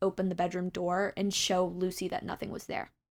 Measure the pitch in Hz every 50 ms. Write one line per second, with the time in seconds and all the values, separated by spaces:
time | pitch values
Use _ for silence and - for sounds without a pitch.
0 | 196 190 190 - 190 185 180 180 175 165 170 180 180 180 - 180 180 175 175 190
1 | 202 196 - - 202 202 196 - - - 190 180 185 175 175 180 185 185 180 -
2 | 185 175 175 - - - - - - - - - - - - - - - _ _
3 | _ _ _